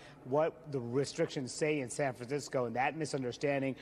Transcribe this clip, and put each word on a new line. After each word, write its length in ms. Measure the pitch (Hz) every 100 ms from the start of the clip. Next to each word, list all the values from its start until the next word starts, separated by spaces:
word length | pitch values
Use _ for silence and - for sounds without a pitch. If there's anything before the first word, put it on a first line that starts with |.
| - -
what 480 | 131 139 160 - 156
the 80 | 139
restrictions 720 | 120 127 135 - 165 156 123
say 300 | - 151 151
in 60 | 120
San 260 | - 143
Francisco, 520 | 117 120 143 131 139 120
and 100 | 120
that 220 | 139 147
misunderstanding 760 | 143 143 123 117 143 143 135 127